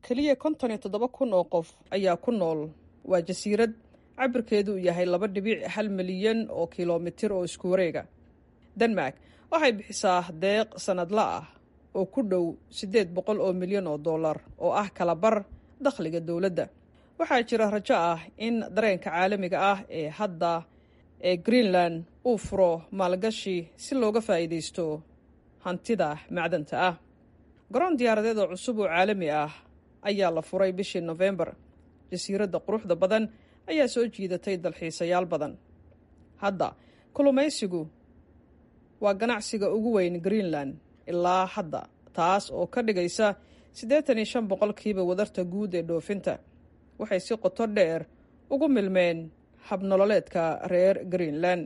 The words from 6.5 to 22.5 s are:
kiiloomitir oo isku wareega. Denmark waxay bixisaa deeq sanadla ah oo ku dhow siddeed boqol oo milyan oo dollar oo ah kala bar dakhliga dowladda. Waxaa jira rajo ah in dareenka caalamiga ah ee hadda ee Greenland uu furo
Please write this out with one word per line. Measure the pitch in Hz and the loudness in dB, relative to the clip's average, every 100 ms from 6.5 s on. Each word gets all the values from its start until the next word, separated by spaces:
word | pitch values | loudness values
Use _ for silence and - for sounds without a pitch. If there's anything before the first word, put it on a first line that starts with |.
| - 170 | -4 -6
kiiloomitir | - 175 170 170 170 214 | -4 -2 0 -2 -4 -2
oo | 190 | -2
isku | 175 - 185 | -4 -6 0
wareega. | 190 175 147 - - - _ _ _ _ - | 2 2 -2 -10 -20 -20 _ _ _ _ 0
Denmark | 233 202 135 - - - - | 2 2 -2 -6 -20 -20 -2
waxay | 330 302 | 2 2
bixisaa | 208 - 208 202 180 175 | 2 -6 -2 2 2 0
deeq | 160 190 208 214 - | -2 0 2 0 -4
sanadla | - 185 170 208 160 87 | -4 -2 0 0 0 -2
ah | 156 - _ _ _ - | -8 -20 _ _ _ -4
oo | 185 | -4
ku | - | -2
dhow | 214 185 170 - _ | 0 0 -2 -6 _
siddeed | - 202 220 185 | -12 0 2 2
boqol | 175 185 214 | -2 -2 0
oo | 185 | 0
milyan | 185 180 202 180 | 0 -2 -2 -2
oo | 151 | -4
dollar | 151 160 160 151 - - | -2 0 0 -2 -8 -4
oo | 175 | 0
ah | - 208 | 0 -2
kala | - 175 165 | -2 -2 2
bar | 214 220 202 - _ _ | 2 2 -2 -18 _ _
dakhliga | 285 - 160 165 | -2 -2 -4 -4
dowladda. | 165 170 190 165 - - _ _ _ _ | -4 -2 0 -2 -6 -10 _ _ _ _
Waxaa | 330 269 | 0 2
jira | 233 233 214 | 2 2 2
rajo | 208 202 226 | 0 2 2
ah | 170 165 - - | 4 0 -6 -8
in | 220 233 - | -4 -2 -2
dareenka | 185 220 185 196 | 0 2 2 -2
caalamiga | 160 190 202 185 160 | 0 2 2 -2 2
ah | 190 196 214 | 2 2 -2
ee | 160 151 | -6 -6
hadda | 156 208 165 170 165 170 _ _ _ _ _ | -4 -6 -2 -2 -2 -6 _ _ _ _ _
ee | 175 180 | 0 0
Greenland | 170 240 220 180 175 165 170 - 247 | 4 4 6 4 2 0 -10 -6 0
uu | 220 | 0
furo | - | -2